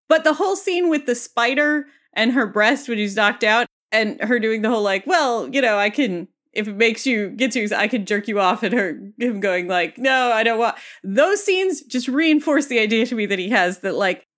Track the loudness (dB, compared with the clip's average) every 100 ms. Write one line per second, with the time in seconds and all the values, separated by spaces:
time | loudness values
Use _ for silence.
0 | 0 2 2 2 0 -2 -2 0 0 0
1 | -2 -6 -4 -2 0 2 0 0 -4 _
2 | _ -2 0 2 0 2 2 2 -2 -4
3 | -2 2 0 2 2 2 0 _ -2 0
4 | 0 -2 -2 0 0 0 0 0 0 -2
5 | 0 0 2 0 -2 0 2 2 0 0
6 | -2 -2 -8 _ _ -8 -6 0 0 2
7 | -2 -2 -2 -2 -2 -2 -2 -2 -2 -2
8 | -2 -4 -2 0 0 0 -2 -2 -2 -6
9 | -14 -6 -4 -2 -2 -2 -2 -2 -2 -2
10 | 0 2 2 2 2 2 -2 -2 -14 -16
11 | -4 2 2 2 0 0 0 -2 -4 -6
12 | -2 0 2 2 2 0 2 0 2 2
13 | 0 -2 -2 -2 0 2 2 -2 -4 -2
14 | -2 -2 _